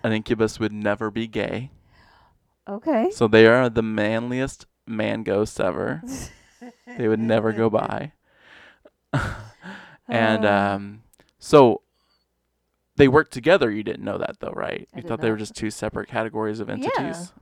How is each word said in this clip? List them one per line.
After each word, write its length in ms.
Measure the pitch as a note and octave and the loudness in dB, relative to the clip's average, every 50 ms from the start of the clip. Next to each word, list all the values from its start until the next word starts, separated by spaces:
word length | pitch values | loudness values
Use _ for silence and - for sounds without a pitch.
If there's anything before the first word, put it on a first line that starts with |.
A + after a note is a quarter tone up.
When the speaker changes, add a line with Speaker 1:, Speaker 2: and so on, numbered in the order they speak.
| - | -4
Speaker 1:
an 100 | A#2 A2 | -2 -2
incubus 460 | A2 G#2+ - A#2+ G#2+ A2+ G#2+ - - | -2 -2 -4 -2 0 0 -2 0 -4
would 120 | A2 G#2+ G#2+ | -6 -6 -4
never 380 | G#2+ G#2 G#2 G#2 G2+ A2 G#2+ | -4 -2 -2 -2 -2 -4 -6
be 160 | G#2 A2+ A2+ A2 | -4 -6 -8 -6
gay. 420 | G#2+ G#2+ G2 - - G#2 B2+ C#3 - - _ _ _ _ - _ _ _ _ _ _ _ _ _ _ _ _ - | -6 -6 -6 -4 -6 -8 -10 -12 -16 -20 _ _ _ _ -20 _ _ _ _ _ _ _ _ _ _ _ _ -12
Speaker 2:
Okay. 420 | - - - D#4+ C#4+ A3 A#3 F#4 G#4 | -12 -6 -4 -2 0 0 0 0 0
Speaker 1:
So 160 | - - G#2+ | 0 2 4
they 180 | G#2+ A2 A2+ | 8 8 8
are 240 | A2 A#2 B2+ C3 A#2+ | 8 8 6 4 2
the 120 | A2 A#2 A2 | 0 -2 -2
manliest 840 | A2 A2 G#2+ G#2 G#2 A2 A2+ A#2+ B2 B2 B2+ C3 C#3 - - - - _ _ _ | -2 -2 -2 -2 0 0 -2 -2 -4 -4 -4 -4 -6 -8 -12 -20 -20 _ _ _
man 360 | - A2+ G#2+ G#2+ A2 A2 A2+ G#2+ | -10 -6 -4 -4 -4 -4 -4 -4
ghosts 380 | G#2+ G2 G2+ G#2+ G#2+ - - | -2 0 0 0 -2 -2 -4
ever. 420 | G2+ F#2 E2+ - G2 A2 - E3 G3+ | -2 -2 -2 -2 -4 -4 -6 -8 -10
Speaker 2:
<laughs> 60 | B3 C4+ C4 - - - - _ _ _ _ A#3+ B3 - _ _ - B3 - | -12 -12 -12 -12 -16 -18 -20 _ _ _ _ -20 -20 -20 _ _ -18 -10 -4
Speaker 1:
They 80 | B2 A2 | -2 0
would 120 | A2 A2 | 0 0
never 320 | A2+ A2+ A2 A2 G#2+ A2 G#2+ | 0 0 0 2 2 0 0
go 180 | G#2+ A2+ A2+ | 0 0 2
bi. 420 | G#2 - - G#2+ G#2 - - D3+ - _ _ _ _ _ _ - - - - - - _ _ - _ _ _ _ - | 2 0 -2 -2 -6 -8 -8 -10 -14 _ _ _ _ _ _ -20 -20 -20 -20 -20 -20 _ _ -20 _ _ _ _ -6
<laughs> 80 | B2 - - - - - - - _ - F3+ G3 - - - - _ _ - | -4 -4 -4 -8 -10 -14 -18 -20 _ -20 -18 -18 -18 -20 -20 -20 _ _ -4
And, 360 | - A#2 A2+ A2 A2 A2 A2 | -2 0 2 2 2 2 2
Speaker 2:
Uh. 60 | G#2 G2+ G2+ G2+ G2+ G2 | 2 2 2 2 0 -2
Speaker 1:
um, 260 | G2 G2+ G2+ G#2 A2 - _ _ _ _ _ _ _ | -4 -8 -12 -16 -18 -20 _ _ _ _ _ _ _
so 440 | - - - D3 C3+ A#2 G#2 - - _ _ _ _ _ _ _ _ _ _ _ _ _ _ _ _ _ _ _ _ _ _ | -2 6 8 10 10 10 6 2 -4 _ _ _ _ _ _ _ _ _ _ _ _ _ _ _ _ _ _ _ _ _ _
they 120 | - C#3+ C3+ | 6 6 8
work 220 | B2+ D#3 D#3 - | 8 6 4 2
together. 400 | - B2+ A#2 D#3 F#3 F#3 C3+ A2+ | -4 -2 2 4 4 4 4 2
You 120 | G#2 G#2+ G#2+ | 0 -2 -4
didn't 220 | - - - G#2 | -6 -6 -6 -6
know 140 | G2+ G2 F#2 | -8 -6 -6
that, 200 | - - - - | -6 -8 -8 -10
though, 120 | - - - | -12 -10 -8
right? 360 | - - - - - - - _ | -8 -6 -6 -6 -8 -12 -14 _
Speaker 2:
I 40 | - | -16
Speaker 1:
You 40 | - | -10
Speaker 2:
did 60 | - | -8
Speaker 1:
thought 120 | A2+ A2+ | -6 -2
they 100 | B2 A2+ | 0 0
were 60 | A2 | 0
Speaker 2:
not. 40 | G#2+ | -2
Speaker 1:
just 140 | G#2+ G#2 - | -4 -8 -8
two 140 | - A2 G#2+ | -8 -6 -6
separate 380 | - - G#2+ G#2+ - A2+ G2+ - | -6 -6 -8 -8 -6 -8 -10 -6
categories 520 | - A2+ A2+ A2 G#2+ G#2+ A2 G#2+ G#2+ A2+ | -6 -6 -6 -4 -6 -6 -6 -4 -6 -6
of 80 | G#2 F#2 | -8 -8
Speaker 2:
Yeah, 60 | G#2 | -8
Speaker 1:
entities? 580 | - C4+ - C5+ - - - - E3+ F3 F3+ - _ | -6 -6 -4 -4 -4 -6 -6 -8 -10 -14 -16 -20 _